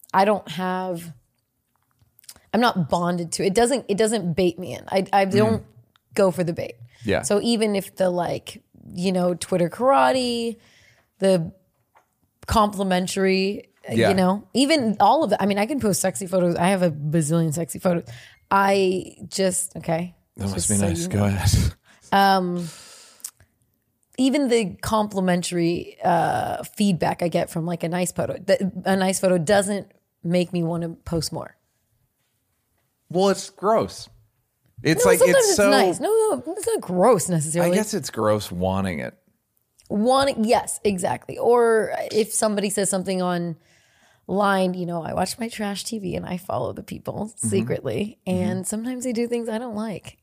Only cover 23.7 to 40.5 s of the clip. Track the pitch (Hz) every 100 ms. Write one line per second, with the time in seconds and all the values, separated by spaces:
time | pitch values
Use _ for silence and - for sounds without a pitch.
23.7 | _ _ _ _ - 262 277 269 233 196
24.7 | 196 - 220 208 196 185 175 175 175 170
25.7 | 170 - - - 170 156 143 - - -
26.7 | - 208 175 165 170 175 175 165 170 165
27.7 | 170 170 180 180 - - - - 190 190
28.7 | 185 180 190 190 190 190 180 151 202 196
29.7 | 202 - _ _ _ 170 180 175 180 165
30.7 | 170 170 165 - 170 - 160 - - _
31.7 | _ _ _ _ _ _ _ _ _ _
32.7 | _ _ _ - 160 196 190 - - 190
33.7 | 226 98 - - - _ _ _ _ _
34.7 | - 127 160 494 - 523 539 440 359 247
35.7 | 269 226 330 320 440 440 294 277 403 427
36.7 | 427 - 180 208 220 - 170 147 160 175
37.7 | 180 214 202 131 - 107 107 101 87 92
38.7 | 95 95 80 62 - _ _ _ _ _
39.7 | _ - 208 226 262 277 254 220